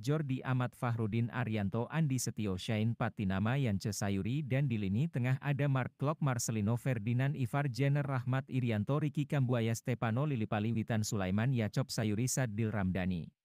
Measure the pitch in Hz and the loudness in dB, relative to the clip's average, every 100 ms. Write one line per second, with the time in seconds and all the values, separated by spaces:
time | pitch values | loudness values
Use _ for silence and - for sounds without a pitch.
0 | 110 156 143 131 139 127 123 - 127 113 | -2 -2 0 -4 -2 -2 -2 -4 -4 0
1 | 110 113 120 117 123 110 98 113 120 151 | 0 0 0 -2 -2 0 0 0 -2 0
2 | 156 127 - - 104 92 - 107 110 113 | 0 0 -2 -2 -2 -2 -2 0 0 0
3 | 117 - 98 95 107 139 127 98 110 98 | -2 0 0 2 0 0 0 0 -2 -2
4 | 101 98 95 139 139 131 143 110 98 104 | -2 0 -2 -2 0 0 2 0 0 0
5 | 165 139 123 131 139 139 143 131 123 - | 0 0 0 0 0 0 0 0 -2 -2
6 | 135 165 147 117 - 113 104 117 139 113 | -4 0 0 0 -2 0 2 0 0 -2
7 | 104 120 139 147 123 139 147 113 139 143 | 0 0 0 0 -2 0 -2 0 2 2
8 | 139 131 123 131 139 127 120 107 101 147 | 0 -2 0 -2 -2 -2 0 0 2 0
9 | 156 - 143 147 123 123 113 113 - 117 | 0 -2 -2 0 2 2 0 0 -2 -2
10 | 117 113 151 127 107 110 110 110 104 113 | 0 0 0 0 0 0 0 0 0 0
11 | 104 107 92 101 123 123 104 - 135 - | 0 0 2 2 2 2 2 0 -2 0
12 | 110 104 123 - 123 104 113 104 92 92 | 0 2 0 0 -2 0 0 2 2 2
13 | 92 90 - - | 0 -2 -4 -12